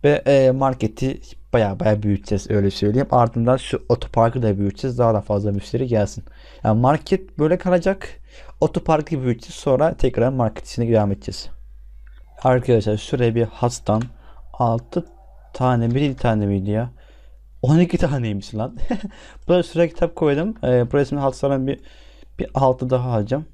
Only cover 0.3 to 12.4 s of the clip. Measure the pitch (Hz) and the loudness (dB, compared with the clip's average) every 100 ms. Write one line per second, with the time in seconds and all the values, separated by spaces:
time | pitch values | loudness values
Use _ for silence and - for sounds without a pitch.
0.3 | 139 131 131 135 127 107 - 131 - - | 6 6 4 0 0 -4 -2 -4 -4 -14
1.3 | - - 120 104 95 107 104 104 98 - | -18 -4 0 0 0 0 0 0 -2 -2
2.3 | 101 - 107 98 - 104 117 139 127 120 | -4 -2 0 0 0 0 0 2 2 2
3.3 | 120 117 131 - - - 117 - - 117 | 2 0 0 -2 -8 -2 -2 0 2 2
4.3 | 123 113 98 101 - 135 120 117 107 95 | 2 0 0 -2 -2 -6 0 2 2 0
5.3 | 104 104 98 - 123 131 113 101 - - | -2 -2 -4 -4 -4 0 0 0 -4 -16
6.3 | - - - 113 110 123 151 - 190 - | -20 -20 -6 0 2 4 2 0 -4 -4
7.3 | - 156 180 180 180 180 190 - - - | -2 0 2 2 2 2 -2 -6 -16 -20
8.3 | - - - 151 - - 156 147 151 127 | -20 -20 -2 -2 0 0 0 0 -4 -2
9.3 | 120 - - - 131 156 165 139 - 123 | -2 -6 -6 0 2 2 2 0 2 0
10.3 | 135 113 - - - 117 113 104 98 - | 2 -2 -4 -12 -4 2 2 2 -2 -8
11.3 | 95 - - - - - - - - - | -10 -12 -14 -16 -20 -20 -20 -20 -20 -20
12.3 | - | -4